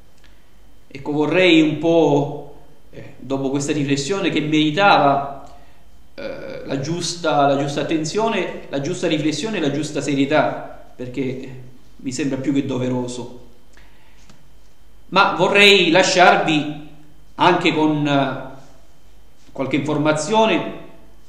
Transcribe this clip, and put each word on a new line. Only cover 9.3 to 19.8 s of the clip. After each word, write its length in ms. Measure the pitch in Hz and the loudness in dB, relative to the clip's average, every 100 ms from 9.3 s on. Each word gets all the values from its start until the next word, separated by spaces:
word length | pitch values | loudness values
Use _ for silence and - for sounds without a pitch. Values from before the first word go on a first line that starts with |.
| - 220 202 | -2 -4 -2
e 20 | |
la 100 | 143 | -2
giusta 300 | 139 143 143 | -2 -4 -4
serietà, 920 | 143 139 139 151 117 - - - - - | -2 0 2 2 2 -2 -10 -14 -16 -12
perché 640 | 123 139 127 123 139 - - - - - | -10 -6 -6 -6 -10 -14 -16 -16 -16 -12
mi 160 | 135 | -8
sembra 260 | 127 143 131 | -4 -4 -2
più 160 | 151 | 0
che 100 | 135 | 0
doveroso. 800 | 135 123 127 127 120 - - - - - - - - - - - - - - - - - - - - | 0 -2 -2 -2 -4 -8 -10 -14 -16 -18 -18 -16 -16 -16 -16 -16 -16 -16 -16 -16 -16 -16 -16 -16 0
Ma 260 | 185 196 160 | 4 4 4
vorrei 540 | 185 202 202 196 165 | 4 8 8 8 6
lasciarvi 960 | 175 185 - 190 - 160 151 147 - - - - - - | 6 4 6 8 6 4 0 0 -6 -12 -16 -18 -18 -16
anche 400 | - 165 175 170 | 2 4 4 2
con, 320 | 156 156 151 143 | 2 2 2 2
eh, 480 | 143 131 127 - - - - - - - - - - - | 2 2 -4 -10 -14 -16 -16 -18 -18 -18 -16 -18 -18 -14
qualche 240 | - 131 | -6 -2
informazione 1080 | 147 | -2